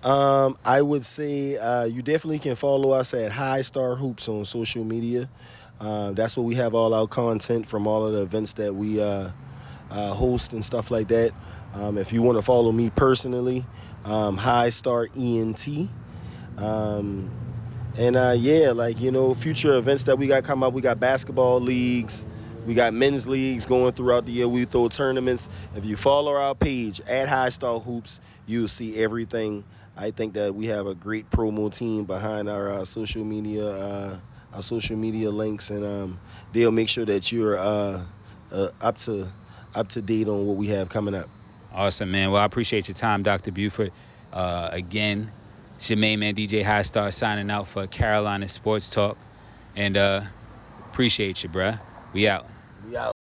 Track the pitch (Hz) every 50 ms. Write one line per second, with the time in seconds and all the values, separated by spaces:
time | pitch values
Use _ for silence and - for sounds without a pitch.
0 | - 127 135 139 139 139 139 139 135 135 135 - - 113 123 139 143 143 147 143
1 | 123 - - - 151 147 143 143 139 139 139 120 110 117 123 123 120 113 117 123
2 | 123 139 151 160 - 160 156 151 - 147 127 - - 139 139 135 139 135 135 131
3 | 123 - - 127 113 107 104 120 143 135 131 135 135 - - 139 131 127 123 127
4 | 139 135 120 - - - 110 107 104 98 - 120 113 113 - 120 113 110 113 117
5 | 117 117 120 123 123 131 - - - - - - - - - - 104 107 107 104
6 | 104 101 98 98 110 113 - - 120 117 117 123 123 117 107 117 113 113 113 110
7 | 110 107 - - 120 117 113 107 - - 117 117 110 - - 107 104 107 107 110
8 | 110 110 107 104 98 92 90 110 107 104 - - 107 104 98 98 104 107 107 107
9 | 104 104 101 98 95 92 95 - - - - - - - - - - - - 101
10 | 104 104 98 101 123 127 123 120 - - - 113 107 - - 120 107 - 120 113
11 | 107 95 117 113 113 117 - - - - - - - - 107 101 101 104 104 104
12 | 95 - 113 117 117 123 123 113 101 - 127 120 120 113 113 113 117 113 - -
13 | 139 135 131 127 - 135 123 123 123 127 127 127 127 123 - - - - - -
14 | - 107 107 107 107 104 98 95 101 127 123 120 120 120 117 - - 131 120 120
15 | 117 110 - 135 127 120 117 117 113 113 110 - - 147 147 147 175 202 - -
16 | - - - - - - - - - - - 101 101 107 110 110 107 107 104 104
17 | 101 101 98 98 95 90 - - - - - - - - - - - - - 113
18 | 117 123 123 127 127 127 123 120 117 135 151 165 156 139 120 117 117 117 113 -
19 | 117 131 127 131 131 131 131 117 120 123 117 117 - 151 139 127 117 127 139 139
20 | 127 139 135 127 139 135 139 135 123 - 143 131 131 131 120 131 123 127 120 120
21 | 123 127 135 131 - - 135 131 127 127 127 127 123 123 127 123 123 123 123 123
22 | 113 107 - - - - - - - - - - - 113 117 113 120 113 107 113
23 | 131 139 139 139 113 120 135 135 131 131 131 120 104 - 127 127 127 127 123 -
24 | 123 123 123 123 117 117 117 120 123 120 120 123 123 120 - 127 120 117 110 -
25 | 143 135 131 127 127 127 127 117 - - - - - - - 104 98 107 104 101
26 | - 139 139 143 147 147 143 143 139 139 135 - - 147 135 127 117 107 95 -
27 | - - 117 131 135 135 147 131 131 127 123 - - 123 117 117 110 120 123 117
28 | 110 - - - - - - - - - 117 117 113 104 - - 120 110 110 110
29 | 113 110 107 117 117 107 - 117 110 107 104 101 101 - - - - - - -
30 | 95 107 104 - 113 110 95 104 104 101 98 101 110 117 110 104 98 98 95 85
31 | 82 101 110 110 104 - - - 113 110 107 107 107 107 95 - 120 117 110 107
32 | 104 90 92 95 101 107 107 107 104 104 104 101 101 101 101 101 95 92 - 113
33 | 110 104 - 113 110 107 107 107 107 107 107 107 104 104 101 98 98 101 101 101
34 | 98 98 95 92 92 - - - - - - 104 98 - 120 113 104 - 113 110
35 | 110 110 110 110 110 107 104 107 107 107 107 101 - - 104 104 104 104 101 101
36 | 98 92 90 90 - - - - - - - 113 117 117 110 113 113 107 - -
37 | 117 107 101 98 90 - 117 117 110 107 101 95 92 101 107 104 101 101 95 92
38 | 90 90 - - - - - - - - - 95 98 90 - - - 113 113 -
39 | - - 110 101 95 92 95 - - - - - - - - 104 113 98 - 123
40 | 104 95 113 110 110 104 104 101 101 101 101 98 104 104 107 98 95 90 - 110
41 | 104 101 98 95 82 - - - - - - - - - - 92 98 101 95 -
42 | 107 92 92 95 95 98 98 101 101 104 - 123 117 - - 107 95 - 95 -
43 | - 113 104 101 101 104 101 95 - - 92 90 101 104 - - 110 95 - -
44 | - - - - - - - 92 90 90 87 87 85 82 82 90 92 87 90 107
45 | 107 107 104 101 110 107 104 - - - - - - - - - - - 117 107
46 | 110 107 110 104 107 107 104 101 107 101 104 107 101 104 107 104 101 - - 110
47 | 104 101 95 - 131 110 104 104 101 101 104 104 101 95 - 101 98 92 - -
48 | 117 110 107 107 104 104 101 101 98 95 - - - 107 107 107 98 - - 113
49 | 104 104 107 - - - - - - - - - - - - 104 104 101 95 101
50 | 98 98 98 98 101 98 - - - - - - - - - - - - - -
51 | 127 117 - - 107 98 92 - - - 82 95 92 101 110 110 - - - -
52 | - - - 95 104 107 98 87 64 - - - - - - - 98 110 120 120
53 | 120 123 120 _